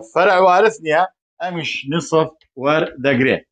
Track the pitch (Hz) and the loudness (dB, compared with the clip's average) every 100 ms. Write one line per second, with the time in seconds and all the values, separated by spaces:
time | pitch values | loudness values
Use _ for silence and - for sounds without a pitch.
0 | - 156 190 185 190 180 220 220 160 151 | -2 0 2 4 4 4 2 0 -2 0
1 | 185 - _ _ 175 175 139 - 135 165 | 0 -6 _ _ -8 -8 -8 -8 -6 -6
2 | 143 160 156 - _ - 135 156 175 - | -2 -2 -2 -6 _ -6 -2 0 -2 -4
3 | 131 127 131 98 - | -2 0 2 0 -4